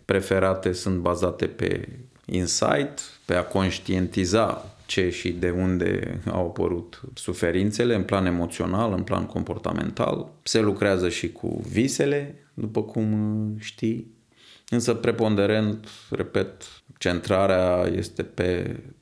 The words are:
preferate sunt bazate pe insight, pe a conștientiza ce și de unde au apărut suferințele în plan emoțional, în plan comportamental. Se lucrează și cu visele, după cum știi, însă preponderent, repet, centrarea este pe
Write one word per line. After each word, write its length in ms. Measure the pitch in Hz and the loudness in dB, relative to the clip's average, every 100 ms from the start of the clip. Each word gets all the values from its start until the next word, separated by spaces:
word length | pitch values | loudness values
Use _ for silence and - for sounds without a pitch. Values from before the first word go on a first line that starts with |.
preferate 680 | - 98 95 95 95 95 92 | 0 0 2 2 4 2 0
sunt 260 | 90 98 92 | -2 0 0
bazate 480 | 87 85 90 - 82 | 0 0 0 0 -4
pe 420 | - 92 92 - - - _ | -2 -2 -2 -6 -14 -18 _
insight, 760 | - 90 87 - 117 143 139 - - - | -4 -2 0 0 2 2 0 -6 -14 -12
pe 100 | - | -2
a 100 | 87 | 0
conștientiza 1200 | 87 98 95 - - 92 90 - 90 107 104 - - - - | 0 0 0 0 -2 0 0 0 2 2 2 -2 -10 -18 -4
ce 240 | - 92 | 0 0
și 220 | - 92 | 0 -4
de 180 | 87 90 | -2 0
unde 720 | 90 92 90 90 95 87 90 92 | 2 2 2 2 0 -2 -6 -4
au 160 | 92 85 | -2 -2
apărut 540 | - 87 87 85 - - | 0 0 -2 -6 -14 -18
suferințele 800 | - - 90 85 90 101 107 120 | -10 -8 0 2 2 2 2 2
în 80 | 110 | 2
plan 240 | 90 98 92 | 2 2 2
emoțional, 640 | 87 85 - 90 92 117 | 2 0 -2 -2 0 0
în 100 | 92 | 0
plan 240 | 90 92 90 | 0 -2 -2
comportamental. 1000 | 90 90 90 85 85 80 - - - - - | -4 -4 -4 -4 -2 -4 -2 0 0 -6 -10
Se 180 | - 113 | 0 2
lucrează 480 | 104 98 104 95 90 | 2 2 2 2 2
și 240 | - - | -2 -6
cu 300 | - 82 - - | -6 -6 -4 -2
visele, 640 | 95 135 - 143 143 143 - _ | 0 2 2 2 0 -4 -10 _
după 280 | - 113 110 | -8 -4 -4
cum 720 | 110 117 110 107 107 107 107 107 | -2 -2 0 0 0 0 -2 -6
știi, 580 | 107 - 110 123 - - _ _ - - - | -10 -6 -4 -4 -8 -18 _ _ -20 -20 -4
însă 260 | 120 120 | 0 0
preponderent, 920 | 113 120 113 110 104 101 107 107 107 - - - | 2 0 2 2 4 4 4 2 -2 -8 -20 -6
repet, 520 | - 95 - - - - - - - | -4 -2 -2 -2 -6 -20 -20 -20 -6
centrarea 920 | 90 87 - 95 98 92 92 90 90 90 | -2 0 2 4 4 4 4 4 2 0
este 260 | 95 - | -2 -4
pe 540 | 95 - 90 90 95 - - - | -6 -2 0 0 -2 -6 -12 -20